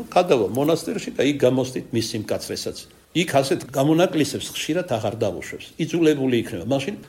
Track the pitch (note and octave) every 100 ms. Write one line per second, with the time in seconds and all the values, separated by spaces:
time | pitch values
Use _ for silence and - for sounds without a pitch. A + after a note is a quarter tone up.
0 | A3+ F3+ F3+ C3 F#2+ A#2 D3+ D#3+ - -
1 | - - C#3 C#3+ B2+ C3 B2 - - A#2
2 | - A2+ G2+ G2 - - - - - -
3 | _ D#3+ F3+ C#3 C3+ F3 - D3 D3 D#3+
4 | F3+ F3 C3+ G#2+ - - - E3+ F3+ A2+
5 | G#2+ A2 G#2 E2 - - - - E3 F3
6 | D#3 C#3+ C3 A#2+ A2+ F#2+ G2 C3+ G3 G#3+